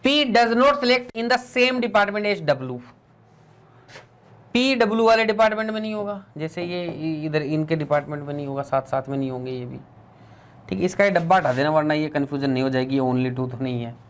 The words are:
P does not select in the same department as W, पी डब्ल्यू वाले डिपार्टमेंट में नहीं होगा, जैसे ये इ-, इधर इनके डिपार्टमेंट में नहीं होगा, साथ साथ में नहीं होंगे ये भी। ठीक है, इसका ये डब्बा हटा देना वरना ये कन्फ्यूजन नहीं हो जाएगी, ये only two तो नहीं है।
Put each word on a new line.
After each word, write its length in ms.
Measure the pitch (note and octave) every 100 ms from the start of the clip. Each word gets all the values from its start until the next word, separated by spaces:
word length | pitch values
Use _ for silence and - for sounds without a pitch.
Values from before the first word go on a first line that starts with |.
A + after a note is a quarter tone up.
| B3+
P 300 | D4 C4+ A3
does 220 | A#3 A3+
not 160 | C#4 D4
select 320 | B3 B3+ B3 A3+
in 140 | A#3
the 280 | B3 - B3+
same 240 | B3+ B3+ A#3
department 500 | G3+ G3+ G#3 G#3 F#3+
as 260 | D3+ C#3
W, 180 | C3 B2 - _ _ _ _ _ _ _ _ - - - - _ _ - -
पी 220 | A#3+ C4 B3+
डब्ल्यू 300 | A3+ A3+ A3+
वाले 200 | A3+ A3
डिपार्टमेंट 460 | G#3 A3 G#3+ A3
में 100 | A3
नहीं 120 | G#3+
होगा, 320 | G#3+ G3+ G3+ G3 D3+
जैसे 260 | D#3+ F3
ये 220 | F3 F3 E3+
इ-, 400 | - D#3+ D#3 D#3
इधर 160 | D3+
इनके 340 | C#3+ D#3 D#3 D#3+
डिपार्टमेंट 480 | D3 D3 C#3+ D3
में 100 | C#3+
नहीं 140 | D3 C#3+
होगा, 140 | C#3
साथ 200 | C#3 C3+
साथ 200 | C3 C3+ C3+
में 80 | C#3
नहीं 140 | C3+
होंगे 200 | B2+ B2+
ये 140 | B2+ B2
भी। 120 | B2+ - - - - - - - - -
ठीक 100 | F#3+
है, 60 | F3+
इसका 180 | F#3
ये 80 | G3+
डब्बा 240 | F3 E3 F#3
हटा 180 | D3+
देना 160 | B2+ D3
वरना 240 | D#3 D3+
ये 160 | D3+ D3+
कन्फ्यूजन 400 | D3 C#3 C#3+ C#3
नहीं 140 | B2+
हो 60 | C3
जाएगी, 260 | C3 C3 C3+
ये 60 |
only 380 | C3 B2+ B2+ B2+
two 120 | B2+
तो 120 | B2
नहीं 200 | C3 A#2+
है। 120 | A#2 A#2+